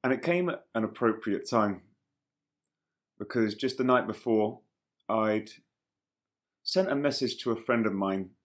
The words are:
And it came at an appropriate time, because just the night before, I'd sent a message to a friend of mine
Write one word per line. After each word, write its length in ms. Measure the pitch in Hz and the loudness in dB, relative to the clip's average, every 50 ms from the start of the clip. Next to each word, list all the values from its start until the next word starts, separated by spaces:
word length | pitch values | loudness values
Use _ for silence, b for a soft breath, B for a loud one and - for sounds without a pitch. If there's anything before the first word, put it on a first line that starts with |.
| - | 0
And 60 | 127 | 0
it 100 | 131 - | -2 0
came 280 | - 165 170 180 180 175 | 0 0 0 2 0 -2
at 180 | 147 - - _ _ | -4 -6 -10 _ _
an 80 | 113 110 | -4 -4
appropriate 640 | 107 - - 123 113 110 110 - 110 98 - - - | -4 -4 0 0 0 0 0 -2 -2 -2 -2 -2 0
time, 320 | - 117 107 101 98 87 _ _ _ _ _ _ _ _ _ _ _ _ _ _ _ _ _ _ _ _ _ _ _ _ _ _ _ _ | 2 2 2 2 0 -6 _ _ _ _ _ _ _ _ _ _ _ _ _ _ _ _ _ _ _ _ _ _ _ _ _ _ _ _
because 380 | 104 101 - 123 113 107 104 | -12 -4 0 0 0 0 0
just 220 | - - 127 127 - | -2 -4 -4 -2 0
the 80 | 127 | 2
night 200 | 127 127 123 - | 4 4 4 2
before, 540 | 107 104 - - 123 113 107 107 107 127 - _ _ _ _ _ _ _ _ _ - | 0 -8 -6 -2 2 2 4 2 2 -2 -8 _ _ _ _ _ _ _ _ _ -2
I'd 420 | 107 113 110 110 107 107 107 - - - _ _ _ _ _ _ _ _ _ _ _ _ _ _ _ _ _ _ _ _ | 0 2 2 2 2 0 -2 -6 -16 -20 _ _ _ _ _ _ _ _ _ _ _ _ _ _ _ _ _ _ _ _
sent 300 | _ - - 185 190 - | _ -2 0 0 2 2
a 40 | 139 | 0
message 420 | 139 143 143 131 - 135 117 - - | 0 0 0 -2 0 -2 -4 -4 -4
to 140 | - 123 | -2 -2
a 40 | 113 | -2
friend 300 | 117 - - 123 117 110 | -2 0 0 0 2 2
of 80 | 107 98 | 0 0
mine 380 | 98 98 98 95 95 95 92 _ _ _ | 0 -2 -2 -2 -2 -4 -8 _ _ _